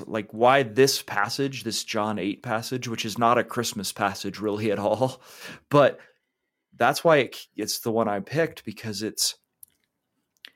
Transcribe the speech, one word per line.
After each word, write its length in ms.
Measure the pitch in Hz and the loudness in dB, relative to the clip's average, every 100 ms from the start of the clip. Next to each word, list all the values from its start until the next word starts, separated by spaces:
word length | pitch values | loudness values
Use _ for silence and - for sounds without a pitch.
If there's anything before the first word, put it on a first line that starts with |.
| - | -6
like, 240 | 110 104 | -6 -6
why 320 | 107 120 139 | 2 6 6
this 380 | 120 107 135 - | 4 4 4 4
passage, 640 | - 101 104 - 139 131 | -4 -2 -2 -2 -4 -6
this 200 | 110 101 | -8 -6
John 340 | - 110 107 104 | -4 -2 -2 -2
eight 240 | 95 - | -4 -6
passage, 460 | 123 110 117 127 123 | -4 -6 -4 -8 -6
which 180 | 113 113 | -6 -6
is 120 | 95 | 2
not 200 | 117 120 | 4 4
a 60 | |
Christmas 480 | - - 113 104 95 | 2 -4 -4 -6 -8
passage 480 | - 101 95 101 92 | -4 -4 -4 -8 -6
really 320 | 104 104 107 | -4 -2 -2
at 80 | 101 | 0
all, 420 | 101 107 131 - - - - - - | 0 0 -2 -4 -20 -20 -18 -18 2
but 300 | 147 127 - - _ _ _ _ _ _ - | 4 4 2 -12 _ _ _ _ _ _ 0
that's 280 | 120 143 | 0 4
why 140 | 170 151 | 4 4
it, 300 | 110 - - - | 2 -4 -12 -8
it's 240 | 104 - | -6 -4
the 120 | 120 | -2
one 160 | 113 107 | 0 0
I 120 | 101 | -2
picked, 460 | 98 143 160 - - | -4 -2 -4 -6 -14
because 380 | 104 113 98 | -12 -10 -6
it's, 320 | 107 - - - _ _ - _ _ _ _ _ _ _ - | -6 -4 -4 -6 _ _ -20 _ _ _ _ _ _ _ -20